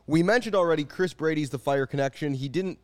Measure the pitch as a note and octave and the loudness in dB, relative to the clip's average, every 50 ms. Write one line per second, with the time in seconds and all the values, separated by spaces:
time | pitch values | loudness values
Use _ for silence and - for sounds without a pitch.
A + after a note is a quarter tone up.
0 | _ - D3+ E3 E3+ F#3 A3 B3 G#3+ A3 G3+ G3 F3 E3+ D#3+ D3+ D3 - - - | _ 0 2 2 4 4 2 2 2 0 0 2 2 2 2 0 -2 -4 -2 -2
1 | F#3 F3+ - - D3+ D#3+ D#3+ D3+ D3+ B2+ - B2 - C#3 C#3 C#3 C3+ - - C#3 | -2 -2 -2 -2 -2 0 0 0 -2 -4 -6 -6 -2 0 0 0 0 0 0 -2
2 | C3+ C3+ - - D#3 D3 C#3 C3 C3+ C#3 B2 E3+ F#3+ F#3 D#3 - | -2 -2 -2 -4 -4 -4 -4 -4 -6 -4 -4 -4 -4 -4 -6 -10